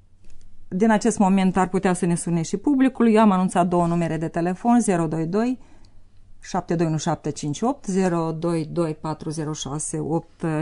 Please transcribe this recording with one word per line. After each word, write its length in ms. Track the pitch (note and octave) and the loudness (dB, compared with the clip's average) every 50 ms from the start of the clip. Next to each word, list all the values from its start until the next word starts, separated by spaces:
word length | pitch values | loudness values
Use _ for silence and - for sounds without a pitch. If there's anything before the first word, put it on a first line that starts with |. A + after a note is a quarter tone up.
| - _ - - - - - - - - - - - - | -20 _ -20 -18 -14 -12 -12 -10 -12 -12 -14 -14 -10 -8
din 220 | - F#3 G#3+ A3+ | -2 2 4 4
acest 280 | A3 G#3 - A#3 G#3+ - | 4 4 2 2 2 4
moment 380 | G#3 F#3 G3 G3 F#3+ F#3 F3 | 4 4 4 4 4 2 2
ar 120 | F#3+ F#3 F#3 | 2 0 0
putea 240 | - F#3 - F#3+ F3+ | 0 0 0 2 0
să 140 | F3 G3 | 2 0
ne 80 | F3 E3+ | 0 0
sune 280 | E3 - E3+ E3 E3+ D#3+ | -2 -2 -2 -2 -2 -2
și 140 | - - | -4 -6
publicul. 560 | G3 - D4 D4 C4 C4 C4 C4 - A#3 A#3 G#3 | -2 0 2 2 4 4 2 2 4 4 4 6
Eu 80 | G#3+ | 6
am 100 | A3+ G#3+ | 6 6
anunțat 360 | F#3+ F#3 F#3 F#3 - F#3 F3 | 4 4 2 2 2 2 2
două 200 | F3+ F3 F3 E3+ | 2 2 2 2
numere 300 | E3+ E3+ E3+ E3+ D#3+ D#3+ | 2 2 0 0 0 -2
de 120 | D#3+ E3 D#3+ | -4 -4 -4
telefon, 520 | - F3 E3 F3+ F#3 - - A#3 A#3+ A#3+ | -4 -2 -2 -2 -4 -2 2 2 4 4
zero 260 | A3+ - F#3+ E3+ E3 | 4 2 2 0 0
doi 200 | D#3+ D#3+ D#3+ D#3+ | 0 -2 -2 -2
doi, 320 | E3 F3+ G#3 A3+ B3 B3+ - - - - - - - - - - - - - - - - - | -2 -2 0 0 -2 -2 -6 -8 -16 -20 -20 -20 -20 -20 -20 -20 -20 -20 -20 -20 -20 -20 -20
șapte 340 | - - - F#3 - - F3 | -12 -6 -6 -6 -2 -2 0
doi 120 | E3 F3 | 0 0
unu 100 | D#3 D#3+ | 0 0
șapte 340 | D3+ - F3 D#3 - - D3+ | -2 -2 -2 -4 -2 -4 -6
cinci 300 | C#3+ - - D3 D3 - | -6 -6 -6 -6 -4 -2
opt, 240 | A3 A#3+ C#4 - - | -2 -2 -2 -4 -4
zero 480 | G#3+ F3+ F#3+ F#3+ F#3 E3+ E3+ E3 D#3+ E3 | -2 0 0 2 2 2 0 -2 -2 -4
doi 360 | D#3+ D#3+ E3+ E3+ E3 D#3 D#3 D3+ | -4 -2 -2 -2 -2 -4 -4 -4
doi, 220 | E3 E3+ D#3 D3+ - | -2 -2 -2 -4 -6
patru 300 | - D#3 D#3 - - D#3+ | -6 -8 -8 -6 -8 -8
zero 220 | D3+ D#3+ D3+ D3 D#3 | -8 -6 -6 -6 -6
șase, 460 | - - C3+ C#3 D#3 - - - D#3 | -6 -8 -8 -6 -6 -6 -6 -6 -6
opt 460 | D3+ C#3 D#3+ E3 - - - - - E3 D#3+ D3+ | -4 -2 -2 -4 -4 -6 -10 -6 -4 -2 -2 -2